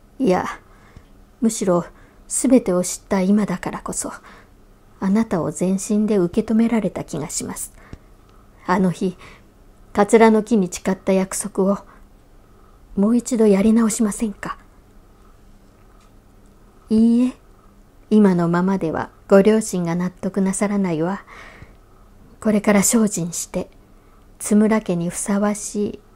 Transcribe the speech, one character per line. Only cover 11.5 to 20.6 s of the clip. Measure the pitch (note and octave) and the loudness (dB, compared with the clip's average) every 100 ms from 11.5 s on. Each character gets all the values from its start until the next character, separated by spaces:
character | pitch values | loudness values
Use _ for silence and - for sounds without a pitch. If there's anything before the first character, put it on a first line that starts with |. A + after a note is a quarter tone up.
| - | -2
を、 | F#3+ G3 - - - - _ - - - - - - - | 0 -2 -6 -20 -20 -20 _ -20 -20 -20 -20 -20 -12 -2
も | G3+ | 0
う | A#3+ | 0
一 | A#3 A#3+ | -2 2
度 | A3 | 4
や | G3 | 4
り | G#3+ | 4
直 | A3 A3+ | 4 2
し | - | 0
ま | G#3+ | -2
せ | G3+ A3+ | -2 -8
ん | |
か？ | G3+ - - - - - - - - - - - - - _ - - - - - - - - - - - | -8 -12 -14 -18 -20 -20 -20 -20 -20 -20 -20 -20 -20 -20 _ -20 -20 -20 -20 -20 -20 -20 -20 -20 -18 -2
い | A3 A3+ A#3 | 2 4 4
い | B3+ | 0
え、 | - - - - - - _ - | -4 -18 -20 -20 -20 -20 _ 0
今 | G#3+ G3+ | 4 4
の | F3+ E3+ | 4 2
ま | E3+ | 0
ま | F#3 G3 | 0 -2
で | E3 | -2
は | - - - - | -6 -8 -10 4
ご | G3 | 4
両 | G3 A3 | 6 2
親 | A3 F#3 | 0 -4
が | E3+ | -4
納 | E3+ F3+ | -4 -4
得 | - G3 G3 | -6 -8 -2
な | F#3+ | -2
さ | F#3+ | -2